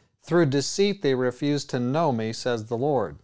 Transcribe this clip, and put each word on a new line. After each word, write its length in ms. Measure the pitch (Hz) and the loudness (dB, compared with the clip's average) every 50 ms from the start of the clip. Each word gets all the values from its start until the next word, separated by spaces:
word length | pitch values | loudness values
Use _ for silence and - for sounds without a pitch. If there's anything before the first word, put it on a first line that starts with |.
| _ _ _ _ - | _ _ _ _ -8
"Through 240 | - 160 175 170 | 0 2 4 4
deceit 560 | 139 127 139 135 - - - 196 208 196 202 - | 4 2 0 0 -2 0 2 2 2 2 0 0
they 120 | 139 131 | 0 2
refuse 520 | 127 127 123 123 - 151 143 147 143 - | 2 2 0 -2 -2 -2 0 0 -2 -2
to 120 | - - 127 | -4 -4 -2
know 340 | 120 123 131 156 170 151 123 | -2 0 0 0 2 2 0
me, 200 | 113 110 110 117 | 0 -2 -4 -6
says 320 | - - 131 120 113 110 | -4 -2 -2 -2 -2 -4
the 140 | 113 120 113 | -4 -4 -2
Lord." 400 | 131 151 147 123 101 82 73 - | -2 0 0 0 -2 -2 -6 -12